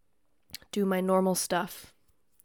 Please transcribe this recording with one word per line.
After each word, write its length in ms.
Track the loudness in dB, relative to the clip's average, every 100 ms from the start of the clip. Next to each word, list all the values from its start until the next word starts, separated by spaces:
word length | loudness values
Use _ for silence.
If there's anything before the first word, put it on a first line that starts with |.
| _ _ _ _ -20 -20 -8
do 140 | -2 0
my 140 | 0
normal 360 | 2 4 4 0
stuff, 580 | 0 -2 -4 -10 -20 _ _ _ _ _